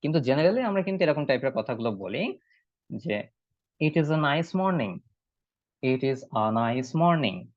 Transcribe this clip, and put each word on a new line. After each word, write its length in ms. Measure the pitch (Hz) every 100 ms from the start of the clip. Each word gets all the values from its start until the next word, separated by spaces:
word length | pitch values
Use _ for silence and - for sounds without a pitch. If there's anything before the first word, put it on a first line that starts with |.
কিন্তু 140 | - 160
generally 420 | 123 139 160 220
আমরা 200 | 247 196
কিন্তু 180 | 180 190
এরকম 200 | 170 147 143
টাইপের 260 | 131 131
কথাগুলো 380 | 131 110 117 117
বলি 320 | 101 92 110 220 - _ _ _ _ _
যে, 280 | - 170 104 - _ _ _ _ _
It 120 | 156 151
is 120 | 151
a 80 | 160
nice 340 | 147 147 170
morning, 400 | 185 190 180 110 92 - _ _ _ _ _ _ _
it 180 | 135 127
is 160 | 135 131 -
a 160 | - 110
nice 400 | 113 117 123 131
morning 440 | 160 170 165 131 87 117